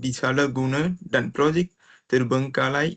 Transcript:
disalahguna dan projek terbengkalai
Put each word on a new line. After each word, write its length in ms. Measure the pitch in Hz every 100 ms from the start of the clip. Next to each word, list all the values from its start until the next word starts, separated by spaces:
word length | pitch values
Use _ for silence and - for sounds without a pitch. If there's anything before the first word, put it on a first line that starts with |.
disalahguna 960 | 127 123 127 131 143 127 131 139 170 180
dan 260 | - 135 120
projek 380 | - 147 160 180 _ _ - -
terbengkalai 880 | 127 123 131 135 131 131 143 156